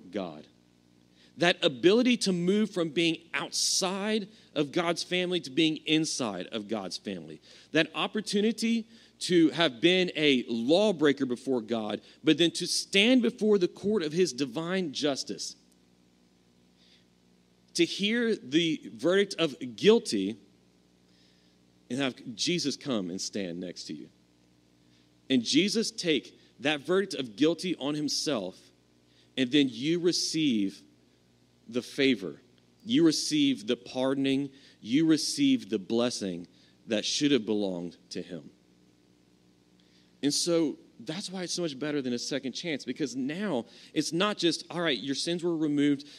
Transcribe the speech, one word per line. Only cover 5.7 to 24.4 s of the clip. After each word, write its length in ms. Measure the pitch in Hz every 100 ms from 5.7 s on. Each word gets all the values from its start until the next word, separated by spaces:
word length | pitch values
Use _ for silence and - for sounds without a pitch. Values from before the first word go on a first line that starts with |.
| 151 -
inside 600 | 156 156 - 120 92 85
of 160 | 110 101
God's 300 | 110 92 -
family. 440 | - 92 78 76 - - -
That 160 | 151 165 156
opportunity 880 | 185 214 - 202 214 233 226 226 214 - - -
to 280 | - 175 160
have 300 | 147 165 117
been 300 | 165 185 180 147
a 280 | 151 127 107
lawbreaker 760 | 117 117 170 214 180 151 139 135
before 360 | 123 - 127
God, 400 | 110 113 107 104 - -
but 140 | 151 156
then 140 | 170
to 160 | 165 170
stand 540 | - - 196 214 262
before 360 | 226 - 214 208
the 120 | 175
court 340 | - 196 214
of 80 | 156
his 220 | 160 180
divine 580 | 123 139 120 165 190 175
justice, 640 | 123 143 131 - 92 - - _ _ _ _ _ _ _ _ _ _ _ _ _ _ _ _ _ _ _ _ _ -
to 100 | 165
hear 500 | - 202 233 233 208
the 560 | 127 151 170 156 -
verdict 400 | 113 143 196 202 -
of 160 | 165 127 127 107
guilty 580 | 170 226 - 104 95 113 - _ _ _ _ _ _ _ _ _ _ _ _ _ -
and 100 | 123
have 160 | 135 - - 110
Jesus 400 | - 175 139 -
come 340 | 143 113 92
and 100 | 92
stand 400 | - 107 92 85
next 260 | 90 - -
to 80 |
you. 160 | 73 - _ _ _